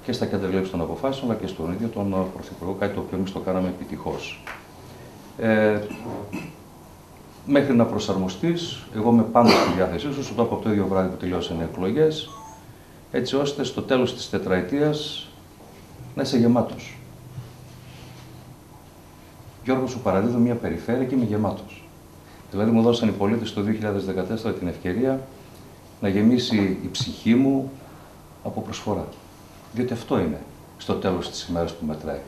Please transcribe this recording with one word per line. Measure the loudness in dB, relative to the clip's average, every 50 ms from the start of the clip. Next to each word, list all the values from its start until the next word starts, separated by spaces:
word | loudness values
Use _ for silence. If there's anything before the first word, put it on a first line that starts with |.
| -4
και | -4
στα | -2 -2 -2
κέντρα | -2 0 -2 0 0
λήψης | 0 0 0 0
των | -2 -2
αποφάσεων, | -2 -2 -4 -4 -2 -4 -4 -2 -2 -2
αλλά | -2 -2
και | -4
στον | -8 -6 -6 -4 -4
ίδιο | -4 -4 -4 -4
τον, | -4 -2 -2 0
ε, | 0 0 -2 -2 -6
Πρωθυπουργό, | -10 -12 -14 -12 -8 -6 -6 -2 -2
κάτι | -2 -2 -2
το | -4
οποίο | -6 -4 -4 -4
εμείς | -4 -4
το | -4 -4
κάναμε | -2 -2 0 0 0 -2
επιτυχώς. | -4 -6 -8 -10 -10 -8 -6 -8 -8 -8 -8 -12 -14 -14 -14 -14 -14 -14 -16 -20 -20 -20 -20 -20 -18 -18 -20 -20 -20 -20 -20 -16 -8 -2
Ε, | 2 2 4 6 4 4 2 2 -2 -6 -10 -10 -10 -10 -10 -10 -10 -10 -10 -10 -10 -12 -16 -18 -20 -20 -20 -20 -20 -20 -20 -20 -20 -20 -20 -20 -20 -20 -20 -14 -2 4
μέχρι | 4 6 6 6 6
να | 6 6
προσαρμοστείς, | 6 2 -2 0 0 0 0 0 -2 -2 0 0 2 2 0 -2 -6 -8 -10 -12 -8 -4
εγώ | 0 4 6
είμαι | 6 6
πάντα | 6 6 6 8 10 10
στη | 8 8 4 2 2
διάθεσή | 2 2 0 0 -4 -4 -4
σου, | -4 -4 -6
σου | -4 0
το | 0
είπα | 0 0 0
από | -2
το | 0 0
ίδιο | 2 2 2
βράδυ | 2 2 2 2 2
που | -2
τελειώσαν | -4 -4 -2 -2 -2 -2 -4 -4 -4
οι |
εκλογές, | -4 -4 -4 -2 -2 0 4 4 4 4 2 -2 -8 -10 -14 -16 -16 -16 -18 -18 -20 -20 -20 -20 -20 -20 -20 -20 -16 -6
έτσι | -4 -4 -2 0 0
ώστε | 0 0 0 -2 -4 -6
στο | -4 -4 -6
τέλος | 0 2 2 2 2 0 -2
της | -8 -8 -4
τετραετίας | -4 -4 0 2 2 2 2 0 0 2 2 2 0 -2 -6 -8 -10 -10 -12 -14 -18 -20 -20 -20 -20 -20 -20 -20 -20 -20 -20 -20 -18 -18 -18 -10 -6
να | -4
είσαι | -2 2 4 4
γεμάτος. | 6 6 6 4 2 0 -6 -12 -14 -14 -16 -18 -18 -20 -20 -20 -20 -16 -16 -16 -16 -16 -20 -20 -20 -20 -20 -20 -20 -20 -18 -18 -18 -18 -18 -18 -20 -20 -20 -20 -20 -20 -20 -20 -20 -20 -20 -20 -20 -20 -20 -20 -20 -20 -20 -20 -20 -20 -20 -20 -20 -20 -20 -8 -2
Γιώργο, | 0 0 0 0
σου | -4 -6 -2
παραδίδω | 0 2 2 4 2 2 4 4
μια | 4 4 2
περιφέρεια | 0 -2 -4 -4 -4 -2 -2 0 0 0
και | 0 0
είμαι | 0 2
γεμάτος. | 2 0 0 0 0 -2 -4 -12 -16 -18 -20 -20 -20 -20 -20 -20 -20 -20 -20 -20 -20 -20 -20 -16 -6
Δηλαδή, | -2 0 2 4
μου | 4 6
δώσαν | 6 6 4 4 2 0
οι |
πολίτες | 2 2 2 2 2 0 -2 -4
το | -2 -2
δύο | 0 0 0
χιλιάδες | 0 0 -2 -2 -2 -2
δεκατέσσερα | -2 -2 -2 -2 -2 -4 -4 -2 -4 -4
την | -2 -4 -6
ευκαιρία | -6 -4 -4 -2 0 2 2 2 0 -2 -4 -12 -16 -20 -20 -20 -20 -20 -20 -20 -20 -20 -20 -20 -10 -4
να | -2 0
γεμίσει | 2 6 6 6 6 6 2 2 2 4 4 2 0 -2 -4
η | -8
ψυχή | -6 -6 -6 -6 -6 -2 2 4 6
μου | 6 6 4 4 2 -2 -4 -10 -14 -18 -20 -20 -20 -20 -20 -20 -20 -20 -20 -20 -10 -10
από | -6 -6 -6
προσφορά. | -6 -6 -10 -6 -2 -2 -2 -2 -2 -8 -10 -18 -20 -20 -20 -20 -20 -20 -20 -20 -20 -8
Διότι | -2 -2 -2 -2
αυτό | -2 -6 -2 0 2 2
είναι, | 2 0 -2 -6 -10 -16 -18 -20 -20 -20 -20 -12
στο | -4 -2 -2
τέλος | 0 0 0 0 0 -4 -6
της | -8 -10 -6
ημέρας, | -4 -2 0 0 -2
που | -4 -6 -6
μετράει. | -6 -6 -4 -6 -8 -8 -8 -10